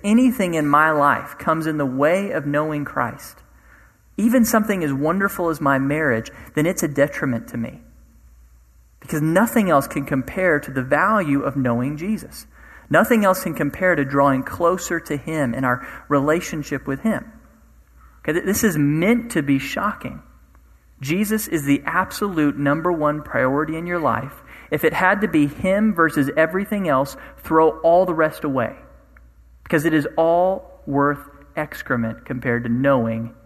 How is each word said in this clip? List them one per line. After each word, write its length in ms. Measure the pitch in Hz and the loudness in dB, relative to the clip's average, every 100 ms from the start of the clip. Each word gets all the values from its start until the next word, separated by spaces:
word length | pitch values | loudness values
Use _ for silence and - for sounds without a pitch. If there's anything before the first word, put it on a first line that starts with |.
anything 520 | 202 226 254 - 185 165 | 2 4 4 2 0 0
in 120 | 147 | 2
my 220 | 147 156 | 4 4
life 480 | 151 143 120 - - | 4 4 2 -2 -6
comes 300 | 160 160 160 | -2 -2 0
in 100 | 156 | -2
the 80 | 139 | -2
way 460 | 131 147 185 202 | 2 2 2 0
of 160 | 156 147 | -4 -2
knowing 380 | 143 156 151 143 | -2 -2 -4 -6
Christ, 520 | 135 120 123 - - - _ _ - - _ _ - | -4 -4 -6 -16 -20 -20 _ _ -20 -20 _ _ -2
even 260 | 220 254 | 2 4
something 400 | 220 - 208 196 | 4 2 2 -2
as 80 | 156 | -2
wonderful 580 | 135 151 190 196 - 170 | 0 0 0 -2 -2 -2
as 120 | 156 | 0
my 180 | 143 135 | 2 2
marriage, 500 | 135 151 151 113 - - - | 0 0 0 0 -4 -12 -8
then 120 | - 156 | -2 -2
it's 180 | - | 0
a 40 | 156 | -2
detriment 600 | 139 143 - 139 117 - | 0 0 0 -4 -4 -6
to 80 | 120 | -8
me. 220 | 113 - - - - _ - - - - _ _ _ _ | -8 -10 -20 -20 -20 _ -20 -20 -20 -20 _ _ _ _
Because 220 | - 156 | -8 -2
nothing 480 | 156 180 226 233 190 | 2 2 2 2 4
else 180 | 147 135 | 4 2
can 180 | 156 139 | -4 -4
compare 540 | 135 127 - 180 147 | -4 -4 -2 2 2
to 120 | - | 0
the 120 | 135 | -6
value 580 | 127 147 190 220 156 139 | 0 2 2 2 2 0
of 140 | 135 139 | 0 -2
knowing 400 | 127 120 131 151 | 0 0 -2 -4
Jesus. 500 | 185 214 - - - - - - - | -6 -6 -8 -18 -20 -20 -20 -16 0
Nothing 340 | 165 214 233 | 2 4 4
else 200 | 202 190 | 4 2
can 100 | - | -2
compare 420 | - 147 - 185 151 | -4 -4 0 0 2
to 80 | |
drawing 400 | 135 143 139 131 | 0 2 4 2
closer 560 | 131 - 170 185 - 170 | -2 -2 0 0 -2 -6
to 160 | - 147 | -4 -8
Him 380 | - 160 131 | -6 -4 -2
and 120 | 117 127 | -2 -2
our 220 | 123 - - - | -2 -4 -14 -2
relationship 760 | 143 143 165 - 160 139 143 - | 0 2 0 -2 -8 -6 -8 -6
with 160 | 135 | -4
Him. 300 | 220 202 - - - _ _ _ _ - - _ | -2 -4 -6 -18 -20 _ _ _ _ -20 -20 _
Okay, 140 | - | -4
th-, 120 | 165 185 | -2 -2
this 180 | 214 | 0
is 140 | 208 151 | 0 2
meant 540 | 143 151 190 240 233 | 0 2 2 0 0
to 100 | 175 | -2
be 160 | 143 135 | 0 -2
shocking. 640 | - - 202 - - - - - _ - _ _ _ - | -2 -4 -4 -6 -12 -14 -20 -20 _ -20 _ _ _ -12
Jesus 480 | 135 175 208 220 - | -4 -2 0 -2 -2
is 160 | 165 | -2
the 180 | 143 139 - | 0 0 0
absolute 720 | 180 190 - 208 165 147 139 | -2 -2 -2 -4 0 0 2
number 340 | 143 151 175 | 0 0 0
one 300 | 165 147 151 | 0 0 -2
priority 560 | - 123 131 143 156 160 | -4 0 0 0 -2 -4
in 100 | 170 | -4
your 120 | 175 | -2
life. 340 | 143 113 135 - - - - | 0 -2 -4 -14 -20 -20 -6
If 140 | 151 | 0
it 80 | 160 | 0
had 300 | - 185 202 | 2 2 2
to 80 | 202 | 2
be 180 | 160 143 | 2 2
Him 460 | - - 151 220 | 0 0 2 2
versus 360 | 175 160 156 139 156 | 2 2 2 0 2
everything 540 | 160 185 196 208 175 | 0 0 -4 -4 0
else, 260 | 135 139 - - - | 0 0 -6 -18 -14
throw 420 | - 160 160 151 | 0 4 4 4
all 240 | 165 175 185 | 4 4 4
the 80 | |
rest 300 | 160 156 - | 2 0 -2
away. 320 | 151 131 113 - - - _ - - _ - - | -4 -2 -4 -6 -20 -20 _ -20 -20 _ -20 -20
Because 220 | - 160 160 | -2 0 2
it 80 | |
is 120 | 156 147 - | 0 0 0
all 640 | 165 170 185 190 - - - | 2 4 2 0 -8 -16 -4
worth 400 | 139 143 139 - - - - | 0 2 0 -8 -20 -14 -8
excrement 720 | 120 - - 123 113 110 - | -8 -8 -4 -2 -2 -6 -10
compared 380 | 127 127 120 | -6 -2 -2
to 60 | 120 | 0
knowing 640 | 120 139 135 113 113 113 - | 0 2 2 0 -4 -8 -12